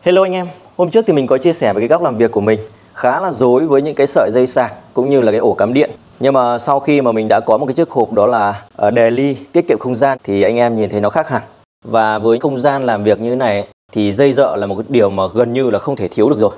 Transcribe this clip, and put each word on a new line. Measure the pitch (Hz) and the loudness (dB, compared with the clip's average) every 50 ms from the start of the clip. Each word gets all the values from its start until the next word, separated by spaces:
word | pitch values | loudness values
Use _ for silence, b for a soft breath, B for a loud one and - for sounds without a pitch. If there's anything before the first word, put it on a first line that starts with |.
| _ | _
Hello | 175 180 190 190 | 2 2 2 2
anh | 185 185 | 2 -2
em, | 185 180 175 - - - - _ | -6 -8 -8 -12 -20 -20 -20 _
hôm | - 180 170 | -4 -4 0
trước | 156 226 220 | 2 0 2
thì | - 170 | 2 0
mình | 143 131 | 0 2
có | 123 135 | 2 0
chia | 131 131 175 160 | 2 2 0 0
sẻ | - 143 110 98 | 2 -2 -2 0
về | 104 | 0
cái | 113 | 0
góc | 120 151 175 | 0 0 0
làm | 175 147 120 | 0 -2 0
việc | 107 117 113 | 0 0 0
của | - 107 | 0 0
mình | 98 110 110 107 - b b b b b b | 0 0 0 -2 -4 b b b b b b
khá | - - 127 131 156 | -2 -2 -2 0 0
là | 190 185 | -4 -6
rối | 143 107 127 123 123 131 160 | -2 0 2 2 4 2 2
với | 160 139 139 | 2 2 2
những | 139 156 143 | 0 0 0
cái | - 139 | 0 -2
sợi | 135 - - 110 107 | 0 2 0 0 2
dây | 107 127 127 | 2 0 0
sạc | 123 - 139 123 110 - - - - _ | 0 0 -2 -2 -2 -6 -16 -20 -8 _
cũng | - 127 135 | -2 0 2
như | 143 135 | 2 2
là | 120 110 | 2 2
cái | 101 113 | 0 2
ổ | - 113 92 | 0 0 0
cắm | - 98 110 123 | 0 0 0 2
điện. | 139 151 - - - _ _ - - | 0 0 0 -4 -14 _ _ -10 -2
Nhưng | 123 135 139 | 0 2 2
mà | 131 123 120 120 | 2 2 0 -2
sau | 120 - - 143 139 | -2 0 0 -2 0
khi | 139 - 147 143 | 2 0 0 2
mà | 131 120 | 2 0
mình | 113 110 110 | 0 -2 0
đã | 107 104 107 | 0 0 0
có | 110 - 113 | 2 2 0
một | - 143 | 0 0
cái | 127 131 | -2 -2
chiếc | 160 170 165 | -2 -2 -2
hộp | - 135 113 107 113 | 0 -2 -2 0 2
đó | 104 104 | 0 2
là, | 123 123 113 104 101 101 104 - - _ | 2 2 0 0 -2 -4 -6 -14 -18 _
ờ, | - - 104 120 | -2 -2 0 2
Daily | 117 117 113 117 123 139 143 135 - - - | 4 2 2 2 0 0 -2 -2 -4 -10 -2
tiết | - 170 170 | -2 -2 0
kiệm | - 120 107 | 2 -2 -2
không | - 127 123 | -2 -6 -2
gian | 110 131 113 113 107 _ | 0 0 0 0 -4 _
thì | - 101 98 | -4 0 2
anh | 98 98 113 | 2 2 2
em | 117 120 120 117 | 2 0 0 0
nhìn | 110 107 95 | -2 -4 -2
thấy | 92 104 | -2 -2
nó | 104 104 | -2 -2
khác | - 165 156 - | -2 -2 -4 -2
hẳn. | 135 110 - - - _ _ _ _ _ _ | -4 -6 -6 -8 -20 _ _ _ _ _ _
Và | 117 113 113 110 107 107 107 | -4 0 0 0 2 0 0
với | 104 117 113 123 | 0 0 0 2
không | - 151 135 | 0 -2 -4
gian | 127 123 143 139 139 131 | 0 0 0 0 0 -2
làm | 120 113 101 104 | -2 -2 0 2
việc | 107 104 98 | 0 0 0
như | 110 120 | 0 -4
thế | 123 | -4
này | 127 135 117 101 101 101 - _ _ _ _ | -2 -2 -2 -2 -4 -6 -8 _ _ _ _
thì | - 110 104 101 | -4 -2 -2 -2
dây | 98 107 143 143 127 | 0 2 2 2 2
dợ | 135 139 - 76 | 2 0 0 0
là | 101 101 | -4 -4
một | 98 98 | -4 -6
cái | 95 113 - | -8 -6 -2
điều | 139 120 104 98 | 0 2 2 2
mà | 98 98 95 92 90 | 0 -2 -4 -2 0
gần | 110 120 117 120 | -2 -2 0 0
như | 131 135 123 | -2 0 0
là | 104 101 | -2 -2
không | - - 139 | -4 -4 -6
thể | 123 101 | -4 -6
thiếu | 87 - - 107 131 | -6 0 0 2 2
được | 147 104 | 2 2
rồi. | 107 101 - | 0 -2 -2